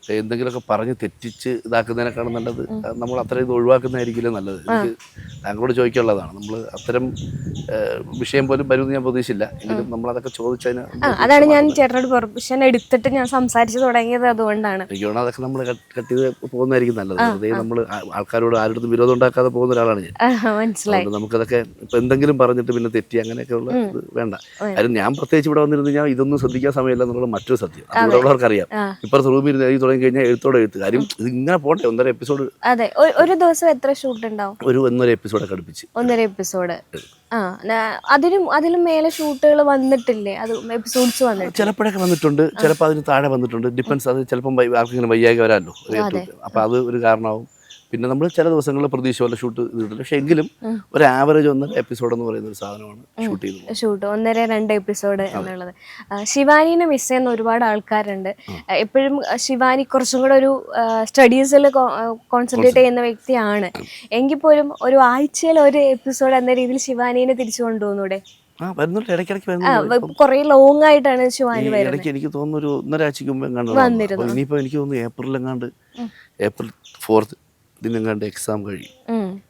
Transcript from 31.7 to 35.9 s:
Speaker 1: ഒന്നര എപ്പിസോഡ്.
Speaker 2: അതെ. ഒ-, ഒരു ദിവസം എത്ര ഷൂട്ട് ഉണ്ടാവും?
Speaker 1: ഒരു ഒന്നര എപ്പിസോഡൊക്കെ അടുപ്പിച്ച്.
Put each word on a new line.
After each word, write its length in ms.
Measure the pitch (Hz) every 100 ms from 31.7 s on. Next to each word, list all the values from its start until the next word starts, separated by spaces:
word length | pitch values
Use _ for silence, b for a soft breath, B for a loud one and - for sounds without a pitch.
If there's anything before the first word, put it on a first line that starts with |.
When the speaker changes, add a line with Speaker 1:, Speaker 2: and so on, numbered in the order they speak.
| 170 120
Speaker 1:
ഒന്നര 220 | 113 127
എപ്പിസോഡ്. 400 | 117 120 139 135 _
Speaker 2:
അതെ. 280 | 233 247 226 -
ഒ-, 160 | 311 277
ഒരു 160 | 330
ദിവസം 380 | 359 349 330 339
എത്ര 220 | 277 269
ഷൂട്ട് 340 | 277 269 233 226
ഉണ്ടാവും? 320 | 214 202 214
Speaker 1:
ഒരു 140 | 120 127
ഒന്നര 300 | 131 123 123
എപ്പിസോഡൊക്കെ 460 | 113 107 107 95
അടുപ്പിച്ച്. 320 | 95 87 80 -